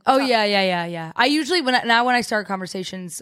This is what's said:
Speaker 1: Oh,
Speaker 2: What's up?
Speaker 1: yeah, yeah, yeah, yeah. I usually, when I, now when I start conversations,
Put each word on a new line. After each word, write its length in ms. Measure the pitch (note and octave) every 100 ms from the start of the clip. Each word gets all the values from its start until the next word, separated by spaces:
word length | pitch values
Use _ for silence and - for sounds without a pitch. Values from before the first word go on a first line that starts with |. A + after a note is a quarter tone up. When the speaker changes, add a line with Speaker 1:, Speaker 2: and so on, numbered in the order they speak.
| -
Speaker 1:
Oh, 60 |
Speaker 2:
What's 100 | C4+
up? 60 | C4+
Speaker 1:
yeah, 160 | A3+ G#3
yeah, 180 | G3+
yeah, 220 | F#3+ F3 E3+
yeah. 260 | E3+ D#3+ -
I 100 | B3+
usually, 340 | D4+ C#4 F4
when 140 | B3+ B3+
I, 80 |
now 240 | A#3 A#3 B3
when 80 | B3
I 60 |
start 260 | - G#3+ G3
conversations, 720 | F#3+ F3+ F#3+ F#3 F#3 F3+ -